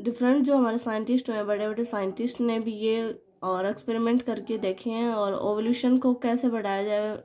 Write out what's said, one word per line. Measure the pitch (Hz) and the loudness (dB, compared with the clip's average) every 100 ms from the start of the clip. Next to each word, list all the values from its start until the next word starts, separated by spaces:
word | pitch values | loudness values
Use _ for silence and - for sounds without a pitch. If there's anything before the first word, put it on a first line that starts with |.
डिफरेंट | 208 233 247 285 | -4 0 4 4
जो | 262 277 | 4 4
हमारे | 240 233 | 4 0
साइंटिस्ट | 240 214 220 254 254 | -2 -4 0 0 0
हैं, | 214 208 | -4 0
बड़े | 208 214 | 0 -2
बड़े | 214 | -2
साइंटिस्ट | 233 214 190 190 240 - | -4 -2 -2 -2 -4 -2
ने | 240 226 | 0 0
भी | 226 | -2
ये | 214 220 226 226 - _ - | -2 0 0 -2 -8 _ -8
और | 185 185 196 | -2 0 -2
एक्सपेरिमेंट | - - 226 226 247 | -4 -4 0 2 2
करके | 247 214 196 220 | 0 -6 -4 -4
देखे | 202 185 233 | -2 -4 -4
हैं | 226 233 | -2 -2
और | 220 202 | 0 0
ओवुलेशन | - 208 208 220 240 247 254 | 0 0 0 0 2 4 4
को | 254 | 4
कैसे | 247 240 240 247 | 2 0 2 2
बढ़ाया | 226 202 196 | 0 0 -2
जाए, | 208 208 214 208 | 0 0 -2 -4